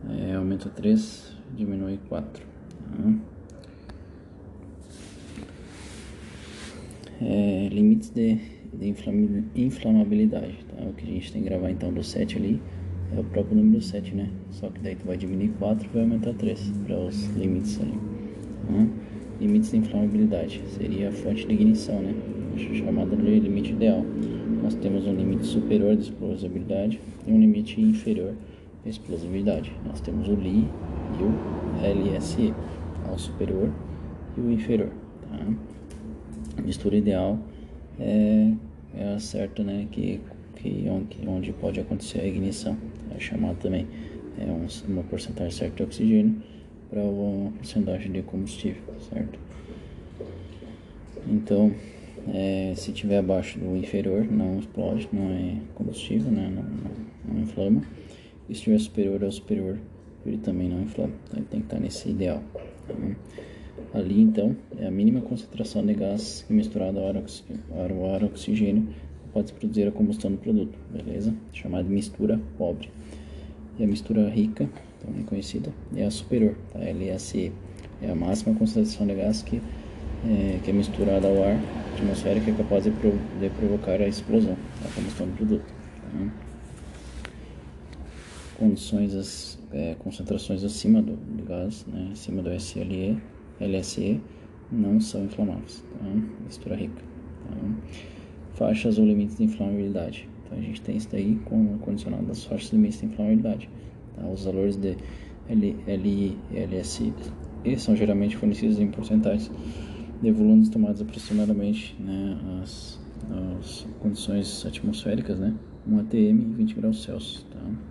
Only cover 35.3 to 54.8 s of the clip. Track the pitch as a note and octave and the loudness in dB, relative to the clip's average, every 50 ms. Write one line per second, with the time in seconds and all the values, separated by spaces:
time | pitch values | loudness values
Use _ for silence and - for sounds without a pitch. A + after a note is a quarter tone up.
35.3 | - - - - - A3 - - - - - - - - - - - - - - | -8 -6 -2 -2 -2 -2 -4 -12 -14 -14 -14 -14 -14 -12 -12 -12 -12 -12 -12 -14
36.3 | - - - - - - - - F2+ - - G2+ G2+ G#2 G2+ G#2 F#2+ F#2 F#2 F#2+ | -12 -12 -10 -8 -8 -6 -4 -4 -4 0 0 2 4 4 4 4 4 4 2 2
37.3 | G#2+ A2 - - - - - - - - - - - - B2+ G#2+ G#2+ G#2+ G#2+ G#2+ | 0 -2 -4 -8 -14 -14 -16 -16 -16 -16 -16 -16 -10 -4 -2 2 6 6 6 8
38.3 | G#2+ A2 G#2+ A2 A2 G#2+ - - - - - - - G2+ G2 G2+ G2+ G#2 G#2+ - | 8 8 8 8 6 4 0 -10 -14 -16 -18 -14 -8 -6 -4 -4 -4 -4 -6 -6
39.3 | - G2+ G2 G2 - - G#2 G2 G2 G2+ G2+ - - - G2 F#2+ F#2+ - - - | -4 -4 -4 -4 -2 -2 -2 -2 -2 -4 -4 -4 -4 -4 -2 -2 -2 -4 -8 -12
40.3 | - - - - - - - G2 G2 G2 G2 G2 F#2+ F#2+ F#2 - - - - - | -16 -16 -18 -18 -16 -8 -6 -4 -2 -2 0 0 0 -2 -2 -4 -8 -8 -6 -4
41.3 | F#2+ F2+ F2+ F2+ - - F#2 F2+ - F#2 F#2 - - - - - - - - G2 | -2 -2 -2 -4 -6 -4 -4 -2 -2 -2 -4 -4 -4 -4 -4 -4 -4 -2 -2 0
42.3 | F#2 F#2 F#2+ F#2+ - - - - - - - - - - - - - - - - | 0 0 0 -2 -2 -2 -4 -4 -4 -4 -6 -10 -12 -10 -10 -10 -8 -8 -8 -6
43.3 | - - F2 F2 F2+ - - G#2 F#2 F2+ - - - - - - - - - - | -2 -2 0 0 -2 -2 -2 0 0 0 -2 -4 -6 -10 -10 -10 -10 -12 -12 -10
44.3 | - - - - E2 E2 E2 E2+ - - - G#2 G2 F2+ F2 - - - - - | -8 -6 -4 -2 -2 -2 -4 -4 -6 -8 -4 -4 -2 -2 -2 -4 -6 -6 -6 -6
45.3 | F2 - F2 F2 E2+ - E2 D#2 - - - - - - A2 A2 A2 G#2+ G#2 A2 | -6 -4 -4 -4 -2 -2 -4 -4 -2 -4 -6 -6 -2 2 4 6 6 8 8 6
46.3 | A2 - - - - - - - - - - - - G#2 G#2 G2+ G2 G2 G2+ G2+ | 4 2 -4 -12 -16 -18 -18 -18 -20 -20 -16 -8 -4 -2 -2 0 0 0 -2 -2
47.3 | G2 G2 G2 G2+ G#2+ - - - - A2+ G2+ F#2 F#2 F#2 - G2 F#2 F#2+ - - | -2 -2 -4 -4 -6 -8 -10 -4 0 0 0 0 0 -2 -4 -4 -4 -4 -4 -4
48.3 | - F#2+ G2 - - - - G2+ F2+ - - - - - - - - - - - | -4 -4 -4 -4 -6 -4 -4 -4 -4 -4 -12 -14 -14 -14 -12 -8 -4 -4 -4 -4
49.3 | - - - - - - - - - - - - - - - - - - - - | -6 -12 -14 -16 -16 -16 -14 -14 -14 -14 -14 -14 -14 -14 -16 -16 -12 -12 -12 -12
50.3 | - - - - - - - - - - - - - - - - - - - A#2+ | -12 -14 -14 -14 -14 -16 -16 -16 -16 -18 -18 -20 -18 -18 -18 -16 -16 -10 -4 0
51.3 | A2 G#2 - - G#2 G2+ G#2+ G#2+ G2 - - - - - - - - - - - | 0 0 2 2 4 6 6 6 4 2 -10 -14 -16 -18 -18 -16 -16 -10 -8 -4
52.3 | F2+ F#2+ F#2+ G2 G2 F#2+ F#2+ F#2+ F#2 F2+ - G#2 G#2 - - G#2 G2+ G2+ F#2+ F#2 | -2 0 0 0 0 0 0 -2 -2 -4 -6 -6 -6 -4 0 2 4 4 4 4
53.3 | F#2+ F#2 F2+ - - - F2+ F#2 F2+ F#2 F2+ - - G2+ F#2+ F#2+ F#2 G2+ A2 G#2+ | 2 2 0 -2 -6 -6 -4 -2 -2 -2 -2 -2 -2 -2 0 2 2 2 2 2
54.3 | G#2+ G#2+ F#2 F#2 F#2 G2 - - - - | 2 2 2 2 0 -2 -4 -6 -4 -4